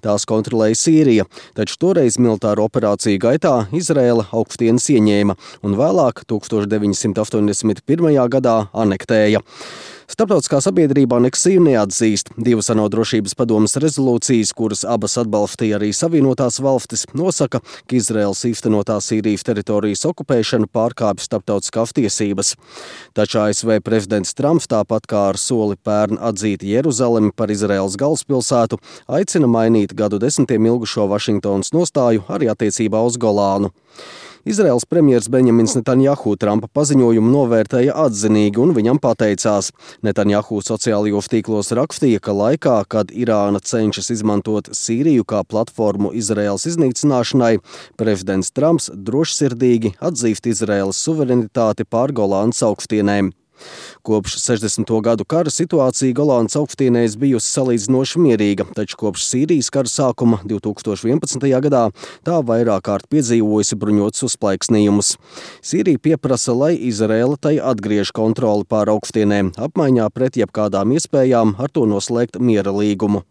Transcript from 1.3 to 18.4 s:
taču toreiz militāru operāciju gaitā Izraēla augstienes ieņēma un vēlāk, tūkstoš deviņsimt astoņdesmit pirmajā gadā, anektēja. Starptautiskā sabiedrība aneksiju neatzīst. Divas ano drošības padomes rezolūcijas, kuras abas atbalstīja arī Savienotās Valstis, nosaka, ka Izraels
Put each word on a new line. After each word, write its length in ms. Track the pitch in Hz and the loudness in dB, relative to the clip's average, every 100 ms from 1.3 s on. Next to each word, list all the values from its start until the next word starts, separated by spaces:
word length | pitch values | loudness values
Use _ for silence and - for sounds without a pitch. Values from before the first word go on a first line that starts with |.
| - - | -6 -14
taču 240 | - 107 - 175 | -6 -6 -2 0
toreiz 320 | 180 127 110 | 2 2 2
militāru 480 | 120 107 110 104 107 | 0 2 0 0 0
operāciju 560 | 131 107 101 - 98 | 0 0 0 0 0
gaitā 340 | 113 147 170 127 101 | 2 2 2 2 0
Izraēla 560 | 147 170 147 123 117 107 | -4 -2 2 2 2 0
augstienes 560 | 113 107 - 113 120 - | -2 -4 -2 0 2 2
ieņēma 480 | 135 107 101 101 92 - - | 4 4 4 2 -2 -10 -10
un 160 | 104 101 | -4 0
vēlāk, 480 | 151 190 135 - - | 2 4 2 0 -6
tūkstoš 400 | 107 - 113 104 | -6 -2 -2 0
deviņsimt 480 | 107 104 98 110 101 | 0 0 0 -2 -2
astoņdesmit 640 | 107 113 104 98 110 104 - | -2 0 0 0 -2 -2 -2
pirmajā 400 | 160 170 143 123 131 | 2 4 4 2 2
gadā, 240 | 127 113 104 | 2 2 0
anektēja. 720 | - 107 95 - 113 107 107 - - - - - - _ | 0 0 0 0 2 4 2 -2 -18 -18 -18 -20 -20 _
Starptautiskā 540 | - 190 190 - 143 | -4 0 0 2 0
sabiedrība 540 | 160 185 156 139 127 123 | 2 2 2 4 4 4
aneksiju 460 | 123 - 175 190 | 2 2 2 6
neatzīst. 640 | 165 123 101 - 110 101 - - | 6 4 2 0 0 0 -4 -4
Divas 300 | 117 113 - | 0 0 2
ano 140 | 110 107 | 2 2
drošības 460 | 107 107 113 98 | 0 0 0 -2
padomes 380 | - 120 107 107 139 | -4 0 2 2 2
rezolūcijas, 680 | 156 143 131 120 - 120 107 | -2 0 0 0 2 0 0
kuras 300 | - 113 104 98 | -2 -4 -2 -2
abas 300 | 117 101 - | -2 -2 -2
atbalstīja 600 | 117 104 104 - 113 104 | 0 0 -2 -2 -2 0
arī 80 | 104 | -2
Savienotās 720 | 101 170 165 135 123 127 - | -2 2 4 4 2 0 0
Valstis, 460 | 135 131 - 110 - | 0 0 -2 -8 -6
nosaka, 480 | 131 180 - 139 123 | -4 -2 0 -2 -2
ka 380 | - - _ 127 | -6 -20 _ -2
Izraels 460 | 107 110 101 98 | 0 0 -2 -2